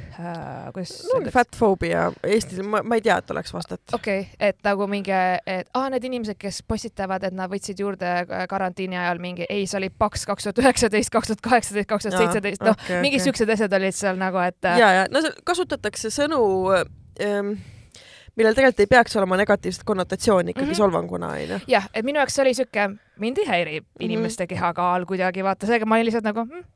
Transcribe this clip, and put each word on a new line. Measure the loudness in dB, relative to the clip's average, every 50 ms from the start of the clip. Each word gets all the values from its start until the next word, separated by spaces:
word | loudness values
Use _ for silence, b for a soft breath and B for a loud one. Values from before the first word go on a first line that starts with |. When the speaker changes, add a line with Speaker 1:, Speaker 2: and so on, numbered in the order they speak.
| -16 -16 -14 -12
Speaker 1:
Äh, | -10 -10 -10 -10 -10 -10 -12 -12 -12 -12
kuidas | -10 -10 -10 -10 -12 -12 -4
Speaker 2:
No, | -2 -2 0
Speaker 1:
öeldakse? | 0 2
Speaker 2:
fatphobia. | 4 4 4 4 2 2 2 2 4 2 0 -2 0 0 0 -2 -2 -4
Eestis, | -2 0 0 0 0 -2 -6 -8
ma, | -4 -2 -2 -2
ma | 0 0 -2
ei | 0
tea, | 2 2 2 0
et | 0 -4
oleks | -8 -8 -8 -8
vastet. | -10 -10 -10 -10 -12 -14 _ -8
Speaker 1:
Okei, | -8 -6 -4 -4 -4 -4 -6 -8 -6 0
et | 0 0 0 0 0
nagu | 0 0 0 0
mingi, | -2 -2 -4 -2 0 0 2 2 2 0 -2 -2
et, | -4 -6 -6 -6 -4 -4
aa, | -2 -2 -2
need | -2 -4 -4
inimesed, | -4 -6 -6 -6 -8 -8 -8
kes | -8 -8 -8 -8
postitavad, | -6 -6 -6 -6 -6 -8 -8 -8 -4 -4 -4 -4 -4
et | -4 -4
nad | -6 -6 -6
võtsid | -6 -8 -8 -8 -6 -4
juurde, | -4 -4 -4 -4 -4 -2 -2 -2 -2
äh, | -4 -6 -6 -6 -4
karantiini | -2 -2 -2 -4 -4 -6 -6 -4 -4
ajal | -2 -2 -2 -2 -4
mingi, | -6 -8 -6 -6 -6 -4
ei, | -4 -4 -4
see | -4 -4
oli | -4 -4 -6
paks | -2 -2 -2 -2 -2 -4 -4
kaks | -4 -6 -4 -4
tuhat | -2 0 4
üheksateist, | 4 4 4 4 2 2 2 0 0 2
kaks | 0 -2 0
tuhat | 0 -4 -4
kaheksateist, | 2 2 2 2 2 0 -4 -4 -2
kaks | -2 -2 -2 -2
tuhat | 0 2 2
seitseteist, | 2 2 2 0 -2 -2 -4 2
noh, | 2 2
Speaker 2:
Aa, | 2 2 0
okei, | -2 -2 0
Speaker 1:
mingid | 2 2 2 2
Speaker 2:
okei. | 2 0
Speaker 1:
siuksed | 0 2 0 2
asjad | 2 2 2 2 2
olid | 0 0 0
seal | -2 -2 -2 -2 -2
nagu, | 0 -2 -2 0 0
et, | 0 0 -2 _ 0
äh, | 2 6 6
Speaker 2:
Jaa, | 6 8 6
jaa. | 6 4 2
No | 2 0
see, | 0 0 -4 -4 -4
kasutatakse | -2 -2 -2 -2 -2 -4 -4 -4 -6 -6 -6 -6 -4
sõnu, | -2 0 0 0 2 2 2 2 2 2 2 4 4 2 2 -2 -8 -16 -20 -18 -8 -4
ähm, | -2 -2 0 -2 -2 -4 -6 -8 B B B B B B B B B B B B B B 0
millel | 4 4 4 6
tegelikult | 6 6 6 6 6
ei | 4
peaks | 8 8 6 6 6 2
olema | 0 2 2 2
negatiivset | 2 4 4 2 2 2 -4 -6 -4 -4
konnotatsiooni | -2 -2 -2 -2 -4 -4 0 2 4 4 4 4 0
ikkagi | -2 -4 -2
Speaker 1:
Mhm. | -2 2
Speaker 2:
solvanguna, | 2 2 4 2 0 -2 -4 -6 -6 -6 -6
on | -6 -6 -6 -6
ju. | -6 -8 0 2
Speaker 1:
Jah, | 2 2 2 -2 -6
et | -4 -4
minu | -2 0 0
jaoks | 0 0 0
see | 2
oli | 2 2 2
siuke, | 2 -2 -2 0 -2 -2 -2 -4 -8 _ _ _ -6
mind | -6 -4 -2 -2
ei | 0
häiri | 0 0 0 0 -2 -6 -8
Speaker 2:
Mhm. | -10 _ _ -8
Speaker 1:
inimeste | -4 -4 -2 -2 -2 -4 -4 -6 -6 -6
kehakaal | -4 -2 -2 -2 0 0 0 2 2 0 0
kuidagi, | -2 -2 -2 -2 -2 -2 -2 -2
vaata, | -2 -2 -2 0
seega | 0 0 0 2
ma | 2 2
olin | 2 2
lihtsalt | 2 0 0 -2
nagu, | -2 -2 -4
hm, | -6 -6 -10 -16 -18 -20 _